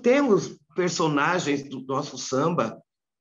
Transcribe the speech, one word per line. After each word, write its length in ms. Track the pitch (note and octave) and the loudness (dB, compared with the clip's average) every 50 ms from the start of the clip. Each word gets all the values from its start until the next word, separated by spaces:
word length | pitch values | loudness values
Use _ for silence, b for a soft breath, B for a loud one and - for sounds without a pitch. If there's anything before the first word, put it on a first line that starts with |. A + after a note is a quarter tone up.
temos 560 | - A#3+ B3+ C#4+ C#4+ B3 G3+ E3+ - - - - _ _ - | 2 4 4 4 4 4 4 2 2 -2 -10 -16 _ _ -4
personagens 960 | F3+ F3 F3 F3 - E3 D#3 D3 C#3+ D3 E3 F3+ F#3 C#3 C#3+ C#3+ C#3+ C#3+ - | -2 -2 0 0 0 0 2 2 2 2 2 0 0 0 -2 -2 -2 -4 -8
do 120 | C3+ B2 | -12 -10
nosso 340 | C3 C3 C3+ C3+ - - - | -8 -6 -4 -4 -4 -6 -10
samba 640 | - - - C3 C3 D#3 E3+ F3 C#3 A2+ A2 - - - _ _ _ _ _ _ _ | -12 -8 -4 -2 0 0 0 0 0 -2 -2 -4 -10 -18 _ _ _ _ _ _ _